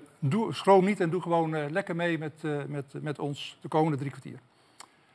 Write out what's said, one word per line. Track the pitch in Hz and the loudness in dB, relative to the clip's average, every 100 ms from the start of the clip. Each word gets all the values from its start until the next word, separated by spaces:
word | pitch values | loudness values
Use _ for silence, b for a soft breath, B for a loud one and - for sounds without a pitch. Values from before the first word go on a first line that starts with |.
| - - | -8 -4
doe, | 139 202 226 | 0 0 0
schroom | - - 196 | 2 6 8
niet | 185 202 | 8 2
en | 170 | 0
doe | 180 | 0
gewoon, | 165 170 160 | 0 0 0
eh, | 156 147 | -2 -2
lekker | 170 196 170 | -4 -4 -2
mee | 170 160 | 0 -2
met, | 156 - | -4 -6
eh, | 156 147 143 | -4 -4 -4
met, | 143 139 147 | -8 -8 -8
met | 147 143 | -8 -4
ons | 143 147 - - | -6 -6 -10 -14
de | 151 | -2
komende | 160 160 139 | 2 2 0
drie | 139 | -4
kwartier. | 131 - - - b b b b b b | -10 -14 -16 -20 b b b b b b